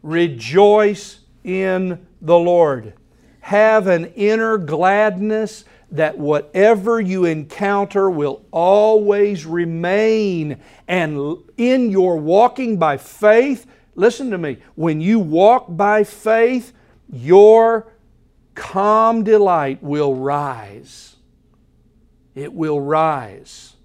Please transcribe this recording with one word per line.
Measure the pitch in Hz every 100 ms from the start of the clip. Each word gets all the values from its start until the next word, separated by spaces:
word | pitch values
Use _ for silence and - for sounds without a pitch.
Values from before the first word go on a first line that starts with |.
Rejoice | 156 170 170 127 110 175 202 208 208 202 - - _ _
in | 185 185 190 185 185 175 _ _
the | 160 170
Lord. | 170 175 156 131 107 _ _ _ _ _
Have | - 202 220 220 190
an | 170 165
inner | 214 208 220 226 220
gladness | 151 156 185 202 214 185 214 214 214 - _ _ _
that | 151 156 -
whatever | 147 147 - 185 208 220 202 226
you | 185 190
encounter | 175 156 151 - 202 202 202 202 196
will | 165 147 - _
always | 165 175 208 214 220 202 202 208 190 156
remain. | 170 170 165 175 202 220 220 208 170 151 131 - _ -
And | 180 156 147
l-, | 143 175 _ -
in | 240 262 240
your | 190 185 165
walking | 151 190 240 247 247 196
by | 160 139
faith, | - - 208 220 269 254 _ _ _
listen | - 214 240 262
to | 185
me, | 156 123 _
when | - 165 156
you | 175 226
walk | 165 160 202 247 240
by | 165 202 214
faith, | 208 - 220 226 233 254 - _ _ _ _
your | 131 131 185 208 226 226 226 220 _ _ _ _ _ _ -
calm | - 190 202 220 226 233
delight | 208 214 196 170 139 139
will | 143 147 143
rise. | 131 139 143 143 120 101 104 135 - - _ _ _ _ _ _ _ _ _ _ _ _
It | 131 143
will | - 156 147
rise. | 139 156 160 143 110 98 - - - _